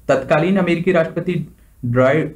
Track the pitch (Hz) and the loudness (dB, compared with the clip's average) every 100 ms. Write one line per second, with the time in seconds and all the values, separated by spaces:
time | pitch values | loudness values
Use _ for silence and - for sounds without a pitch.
0 | - 135 - 156 175 196 175 165 180 175 | -2 -2 0 0 2 0 0 0 2 0
1 | 160 170 175 165 151 - - _ 123 123 | 0 -4 -4 -4 -6 -12 -20 _ -2 2
2 | 131 151 151 | 2 2 -2